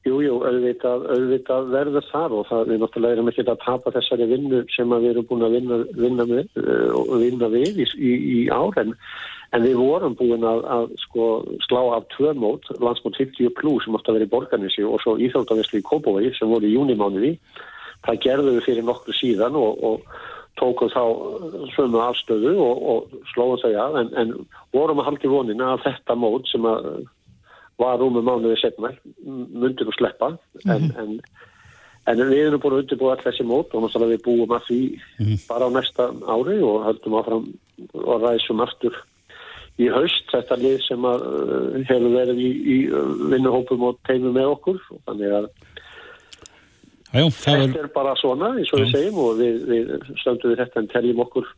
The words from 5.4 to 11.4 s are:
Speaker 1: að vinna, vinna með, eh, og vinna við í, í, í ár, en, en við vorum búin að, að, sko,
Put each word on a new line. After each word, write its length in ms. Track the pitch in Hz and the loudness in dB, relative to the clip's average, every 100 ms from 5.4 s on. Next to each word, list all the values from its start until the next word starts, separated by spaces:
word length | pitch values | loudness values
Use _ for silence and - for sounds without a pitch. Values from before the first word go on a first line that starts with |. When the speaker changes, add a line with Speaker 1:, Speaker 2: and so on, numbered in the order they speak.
Speaker 1:
að 80 | 113 | 2
vinna, 260 | 123 127 120 120 | 2 0 -2 -2
vinna 340 | - 120 123 | 0 0 2
með, 220 | 120 120 175 - | 0 0 -2 -4
eh, 340 | - 58 58 | 0 2 2
og 280 | 60 - 120 | 2 2 2
vinna 280 | 120 123 117 | 2 2 0
við 340 | 117 156 202 | 2 0 0
í, 40 | 120 | -2
í, 260 | - 131 123 147 | 0 0 2 2
í 60 | 120 123 | 2 2
ár, 260 | 120 185 185 | 2 0 0
en, 160 | 110 - - - - - - | -2 -6 -16 -16 -16 -18 -4
en 160 | 120 | 2
við 120 | 120 123 | 2 4
vorum 380 | 131 170 165 113 | 2 2 -2 0
búin 240 | 123 117 | 0 2
að, 220 | 113 117 | 2 0
að, 220 | - 120 117 - | 0 -2 -2 -8
sko, 280 | - 117 113 110 | -8 -2 0 0